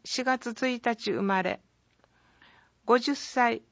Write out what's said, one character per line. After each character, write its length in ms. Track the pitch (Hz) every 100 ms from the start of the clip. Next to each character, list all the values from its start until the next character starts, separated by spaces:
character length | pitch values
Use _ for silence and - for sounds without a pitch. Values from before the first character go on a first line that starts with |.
四 220 | - -
月 300 | 254 254 240
一 260 | 226 254 247
日 320 | 240 226 -
生 80 | -
ま 220 | 196 190
れ。 180 | 180 - _ _ _ _ _ _ _ _ - _ _ _ -
五 120 | 240
十 160 | 240
歳。 460 | 277 - - 143 143 _